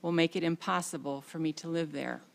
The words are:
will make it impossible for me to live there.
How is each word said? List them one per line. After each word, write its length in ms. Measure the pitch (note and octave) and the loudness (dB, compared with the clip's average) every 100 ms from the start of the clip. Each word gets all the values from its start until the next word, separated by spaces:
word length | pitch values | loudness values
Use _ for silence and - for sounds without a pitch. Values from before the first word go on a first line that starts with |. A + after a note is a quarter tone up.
will 120 | E3+ | 4
make 220 | E3+ E3 F#3 | 4 4 4
it 80 | |
impossible 760 | E3 E3 - F3+ F3 D#3+ C#3+ C#3 | 2 0 0 0 0 -6 -4 -6
for 160 | C#3 E3 | -6 -2
me 140 | D#3+ | -2
to 140 | D3+ E3 | -2 -2
live 240 | E3 D#3+ | -2 -2
there. 300 | C#3+ B2+ A#2+ - | -2 -4 -6 -10